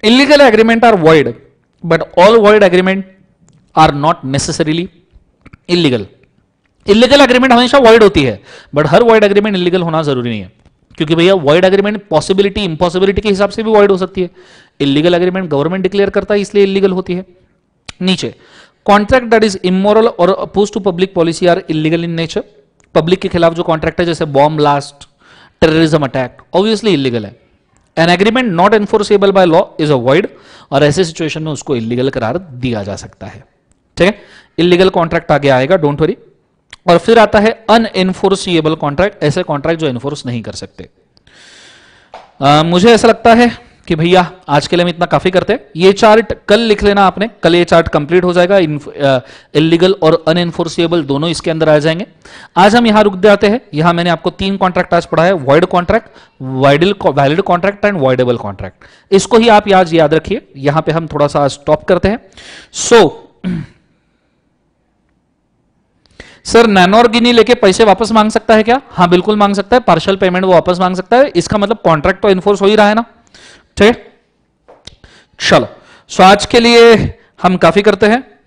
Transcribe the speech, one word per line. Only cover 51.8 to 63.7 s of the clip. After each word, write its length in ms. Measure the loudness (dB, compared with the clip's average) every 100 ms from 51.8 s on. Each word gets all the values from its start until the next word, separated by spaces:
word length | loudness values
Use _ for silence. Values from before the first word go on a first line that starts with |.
| 0 -6 -10 _ -20 -20 -6 2
आज 200 | 2 4
हम 100 | 2
यहाँ 160 | 2
रुक 140 | 2 2
जाते 300 | 2 2 0
हैं। 140 | -2 _
यहाँ 200 | -2 -2
मैंने 160 | 0 -2
आपको 200 | -2 -6
तीन 260 | -6 -6 -2
कॉन्ट्रैक्ट 380 | -2 -2 -2
आज 120 | -2 -2
पढ़ा 180 | 0
है, 80 | 0
वॉइड 320 | 0 2 2
कॉन्ट्रैक्ट, 440 | 2 -2 -2 -4 -4 _ _ _
वाइडल, 520 | -10 0 2 2 0 0 -2
वैलिड 340 | 0 0 -2
कॉन्ट्रैक्ट 460 | -2 -2 -2 -2 -4
and 100 | 0
voidable 400 | -2 0 0 -2
contract। 340 | -6 -14 -16 _ _ _ _
इसको 260 | -2 2 2
ही 100 | 4
आप 240 | 2 4
आज 220 | 0 2
याद 200 | 0 2
रखिए। 340 | 0 -2 -10 _ -6
यहाँ 260 | -4 -2
पे 100 | -4
हम 140 | -6 -6
थोड़ा 200 | -4 -2
सा 220 | 0 -2
स्टॉप 360 | -4 -4 -4
करते 240 | 0 0 0
हैं। 100 | -4 _ _ -20 -20 -18
So, 360 | -12 2 4 4 0 -20 _ -10
<clears throat> 300 | -10 -12